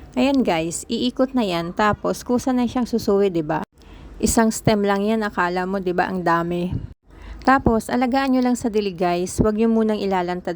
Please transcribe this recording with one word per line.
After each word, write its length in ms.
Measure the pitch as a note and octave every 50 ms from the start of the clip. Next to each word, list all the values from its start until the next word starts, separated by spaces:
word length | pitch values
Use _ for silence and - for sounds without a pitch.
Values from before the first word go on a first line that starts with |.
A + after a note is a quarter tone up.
| - - -
Ayan, 280 | B3+ B3 C4+ C#4+ C4+ A3+
guys, 400 | G3 F3+ D#3+ D#3+ E3+ D#3+ - - -
iikot 480 | A#3 A3+ A3+ B3 A#3+ - B3+ C4 -
na 80 | B3+ A#3
yan. 280 | G3 F3 E3+ E3+ E3+ F#3
Tapos, 520 | - G#3+ G#3 G#3 - - F3 F#3+ - -
kusa 280 | - B3 B3 - C4+ B3+
na 160 | B3 B3 A3+
siyang 160 | - C4 A#3+
susuwi, 480 | G#3 - A3+ - - G3+ G3 G3+ G3+ F3
di 80 | E3
ba? 240 | D#3 D3+ D#3+ D#3 - - _ _ - - - - - - - -
Isang 320 | - - - - A3+ A3 A3
stem 320 | - - - A3 G#3 G3+
lang 160 | G3+ G3+ G3
yan, 240 | G3+ G#3 A3+ A3+ G#3+
akala 400 | G#3 G#3 - F3+ F3 F3 F#3 F3+
mo, 160 | F#3 F#3+ G3
di 160 | F#3 F3+ F3
ba, 160 | F3+ F3+ - F#3+
ang 80 | F#3
dami. 720 | E3+ E3+ E3 E3+ E3+ E3+ F3 F3 F3 F3+ - - - - - _ _ _ - - - - - - -
Tapos, 480 | - C4 C4+ C4+ - A3+ A3+ G#3+ -
alagaan 400 | - B3 B3+ B3+ A#3 C4+ C4+ C#4
nyo 100 | B3+ B3+ B3
lang 80 | B3 B3
sa 160 | A#3 - A#3+
dilig, 240 | G3 G#3+ G#3 G3+ F3+
guys. 480 | D#3+ F#3 F3 F3 F3 F3+ F3+ - - -
Huwag 160 | G#3+ G#3+ G#3
nyo 80 | A3+
munang 320 | A3+ A3+ A3 A3 A3 G#3+ G#3
ilalantad 560 | G3+ G3 F#3+ F#3 F3 F3 F3+ F3+ - - F3